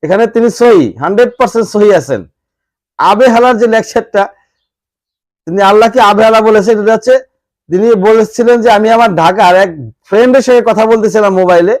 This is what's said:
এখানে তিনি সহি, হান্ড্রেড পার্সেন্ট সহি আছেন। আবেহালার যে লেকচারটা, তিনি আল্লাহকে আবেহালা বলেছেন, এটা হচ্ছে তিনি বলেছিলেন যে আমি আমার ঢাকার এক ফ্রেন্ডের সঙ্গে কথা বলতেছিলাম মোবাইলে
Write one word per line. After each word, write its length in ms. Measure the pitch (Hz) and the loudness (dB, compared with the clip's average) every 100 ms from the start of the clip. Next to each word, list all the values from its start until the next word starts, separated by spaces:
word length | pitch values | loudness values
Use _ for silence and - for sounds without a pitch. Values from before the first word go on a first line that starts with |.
এখানে 220 | 156 190 226 | -2 -2 0
তিনি 220 | 233 233 | 0 -2
সহি, 340 | - 240 208 127 92 | 0 2 2 0 -4
হান্ড্রেড 340 | 147 202 240 | -6 0 -2
পার্সেন্ট 320 | - 240 226 214 | 0 -4 -2 -4
সহি 220 | 214 208 | 0 0
আছেন। 260 | 185 139 120 82 _ _ _ _ _ _ - | 0 -2 -8 -10 _ _ _ _ _ _ -6
আবেহালার 580 | 160 208 254 226 247 240 | -2 2 2 2 0 0
যে 80 | 233 | 0
লেকচারটা, 560 | 220 220 - 226 202 196 _ _ _ _ _ _ _ _ _ _ _ - | -2 -2 -6 -4 -4 -6 _ _ _ _ _ _ _ _ _ _ _ -10
তিনি 140 | 185 | -2
আল্লাহকে 380 | 196 208 226 254 | 0 2 2 2
আবেহালা 400 | 214 208 220 220 | 0 2 2 2
বলেছেন, 340 | 220 220 196 220 | 2 0 0 -2
এটা 140 | 208 | 0
হচ্ছে 200 | 226 240 262 - _ _ _ _ | -2 0 -2 -4 _ _ _ _
তিনি 160 | 175 220 220 | -4 0 0
বলেছিলেন 580 | 196 220 214 - 233 240 | 0 0 -2 -4 0 0
যে 60 | 226 | 2
আমি 180 | 208 214 | 0 0
আমার 200 | 226 233 | 0 0
ঢাকার 400 | 175 165 185 190 180 | 0 -2 0 2 2
এক 140 | 196 160 117 - | 0 -4 -18 -20
ফ্রেন্ডের 400 | _ 202 247 262 | _ 0 2 2
সঙ্গে 180 | 254 247 | 2 0
কথা 220 | 226 208 220 | 0 -2 0
বলতেছিলাম 460 | 226 214 190 208 | 0 0 0 0
মোবাইলে 400 | 190 185 175 175 247 | 0 2 2 2 -2